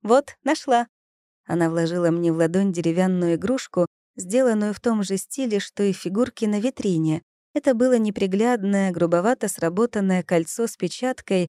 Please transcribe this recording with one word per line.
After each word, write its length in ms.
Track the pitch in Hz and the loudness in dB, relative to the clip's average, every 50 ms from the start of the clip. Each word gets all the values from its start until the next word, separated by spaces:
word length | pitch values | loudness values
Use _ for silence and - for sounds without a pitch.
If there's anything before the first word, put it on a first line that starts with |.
| _ | _
«Вот, 340 | 208 226 269 285 - - _ _ | 4 2 2 2 0 -16 _ _
нашла». 420 | 269 311 - - - 254 233 240 - _ _ _ _ _ _ _ _ _ _ _ | -4 -2 -2 0 0 0 0 0 -2 _ _ _ _ _ _ _ _ _ _ _
Она 260 | _ 170 170 170 165 | _ -2 0 0 0
вложила 400 | 165 170 165 165 170 180 175 165 | 0 0 0 0 0 0 2 2
мне 220 | 170 170 175 170 160 | 2 2 2 0 2
в 40 | |
ладонь 360 | 160 170 160 170 190 196 196 175 | 2 0 2 2 2 2 2 0
деревянную 640 | 170 170 165 165 175 185 185 185 180 175 170 170 | 0 -2 0 2 2 2 2 2 2 2 0 0
игрушку, 520 | 160 170 196 254 269 - - - 180 175 - _ _ _ _ _ | 0 0 -2 -2 -2 -4 -4 -2 -2 -2 -2 _ _ _ _ _
сделанную 580 | - 196 180 208 254 269 254 220 214 208 208 202 | -16 -10 -2 0 2 2 4 2 2 0 -2 -4
в 60 | - | -2
том 220 | - 240 226 214 202 | -2 -2 0 0 -2
же 140 | 185 196 | -2 -4
стиле, 420 | 190 - _ - - 269 240 208 202 | -4 -4 _ -6 -4 -4 -2 -2 -2
что 240 | 190 - _ - 202 | -4 -4 _ -2 0
и 100 | 202 185 | 0 0
фигурки 520 | - - 175 185 208 247 247 - - 226 | -2 -6 -4 0 0 -2 -2 -2 -4 -2
на 160 | 214 208 208 | -2 0 0
витрине. 640 | 202 262 262 - - 208 180 160 160 156 156 160 _ _ _ _ _ _ _ | -2 -2 -4 -2 -2 0 0 2 2 0 0 -2 _ _ _ _ _ _ _
Это 220 | 302 - 294 254 | -2 0 2 2
было 240 | 220 247 262 254 233 | 4 4 4 4 2
неприглядное, 920 | 220 214 202 - 202 190 185 196 220 240 247 233 190 202 202 196 196 190 175 | 2 0 -2 -2 -2 0 0 0 2 2 2 0 0 0 0 2 0 0 0
грубовато 560 | 175 175 170 175 170 175 220 254 - - 202 | 0 0 2 2 2 2 2 0 0 -2 -6
сработанное 760 | - - - 165 170 185 233 240 - 214 196 190 185 185 175 | -4 -2 -4 -2 0 0 -2 0 0 -2 0 2 0 0 0
кольцо 440 | - 185 170 165 - - - 233 | 0 0 0 0 -2 -4 -6 -6
с 100 | 226 - | -6 -4
печаткой 720 | _ - 170 - - - 254 262 - - - 196 190 180 160 | _ -6 -6 -6 -4 -4 -6 -6 -6 -4 -2 0 0 0 -2